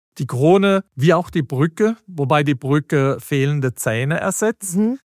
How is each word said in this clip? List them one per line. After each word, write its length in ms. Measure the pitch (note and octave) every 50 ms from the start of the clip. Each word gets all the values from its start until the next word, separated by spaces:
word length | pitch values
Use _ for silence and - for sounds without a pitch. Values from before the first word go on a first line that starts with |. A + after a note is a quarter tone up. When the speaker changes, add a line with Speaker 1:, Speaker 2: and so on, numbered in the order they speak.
| _ _ _
Speaker 1:
Die 100 | - C#3+
Krone 580 | A#2 - B2 C#3 D#3+ F#3 G3+ G3 G3+ G3 F#3+ F#3+ _ -
wie 180 | C3 C3 E3+ E3
auch 160 | E3 F3 -
die 120 | - E3+
Brücke, 560 | C3+ - C#3+ C3 D3 D#3+ D#3+ - G#3 A3 A3+ - _
wobei 360 | - F#3 D#3 C#3+ B2+ D#3 D3 D3+
die 120 | D3 C#3+
Brücke 640 | B2 - C3 C#3+ D#3 D3+ - E3 C#3+ C3+ C#3 C3+ -
fehlende 560 | - - D3+ C#3 C3+ C#3+ D3 D3 C3 B2+ A#2+
Zähne 420 | - - B2+ A2 A#2 C3 C#3+ E3
ersetzt. 600 | - - F#3+ F#3 - A3 A3 A#3 - - F#3 E3+
Speaker 2:
Mhm. 200 | F#3+ G#3+ A3+ B3+ C4+